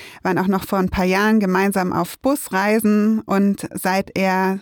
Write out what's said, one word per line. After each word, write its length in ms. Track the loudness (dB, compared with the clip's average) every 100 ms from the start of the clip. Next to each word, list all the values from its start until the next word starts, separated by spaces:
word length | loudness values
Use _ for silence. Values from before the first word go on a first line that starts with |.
| -20 -8
waren 120 | -4 -2
auch 120 | 0
noch 160 | -2
vor 160 | 0 -2
ein 100 | 0
paar 140 | 0
Jahren 340 | 0 2 2 2
gemeinsam 540 | 2 2 0 0 -2
auf 260 | -2 -4 -4
Busreisen 1000 | -2 -2 -2 -2 0 2 2 2 2 0
und 480 | 0 0 2 0 -6
seit 460 | -6 -2 -2 -2 -2
er 400 | 0 0 0 -2